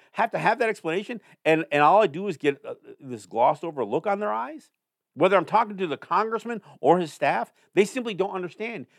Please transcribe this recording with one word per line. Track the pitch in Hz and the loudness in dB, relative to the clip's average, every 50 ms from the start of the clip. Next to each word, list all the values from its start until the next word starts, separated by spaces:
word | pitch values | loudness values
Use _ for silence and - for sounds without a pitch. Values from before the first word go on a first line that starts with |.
| _ _ | _ _
have | - - 214 - | -4 -2 -2 -2
to | - 170 | 0 0
have | 151 175 226 233 | 2 2 2 2
that | 240 220 | 0 -2
explanation, | 208 - - 165 160 - 117 - 247 214 _ _ - _ - | -2 -4 -4 -4 -4 -4 -4 -6 -10 -14 _ _ -16 _ 2
and, | 156 160 156 165 - | 2 4 4 2 0
and | 143 147 | 2 4
all | 151 151 180 208 | 6 6 6 6
I | 220 180 | 4 2
do | 139 170 196 208 | 0 -4 -6 -6
is | 170 127 | -6 -2
get, | - 147 139 - - | -2 -2 -2 -2 -6
uh, | 123 123 - _ 113 117 _ | -14 -14 -14 _ -20 -20 _
this | 147 135 123 110 95 | -14 -12 -12 -12 -12
glossed | 90 92 110 120 139 151 143 - | -8 -2 2 2 2 2 0 -4
over | 170 160 139 117 | -10 -6 -6 -4
look | 101 110 156 165 | -2 -2 -4 -2
on | 214 202 196 | -2 -4 -2
their | 208 208 214 | -2 -4 -4
eyes, | 226 233 269 320 294 - _ _ _ _ _ _ _ _ _ - | -4 -6 -8 -12 -16 -20 _ _ _ _ _ _ _ _ _ -4
whether | 123 151 190 196 | 0 2 4 4
I'm | 185 165 | 4 2
talking | - 160 214 233 214 208 180 | 2 2 0 0 0 -4 -6
to | 190 165 | -4 -4
the | 139 - | -4 -6
congressman | - - 170 185 214 220 226 226 220 233 240 208 - - - - | -6 -2 0 0 0 0 -4 -6 -6 -6 -10 -10 -10 -14 -12 -2
or | - 139 165 180 | 4 4 4 4
his | 175 151 | 4 -2
staff, | - - 147 139 165 220 240 - _ _ _ _ - | -6 -2 -2 0 0 0 -4 -8 _ _ _ _ 2
they | 170 208 | 2 2
simply | 202 - 262 240 240 208 | 2 0 -8 -8 -6 -4
don't | 160 185 202 190 | -4 -4 -4 -4
understand | 190 180 175 - - 214 233 233 185 123 _ _ | -8 -8 -10 -12 -10 -12 -10 -10 -12 -14 _ _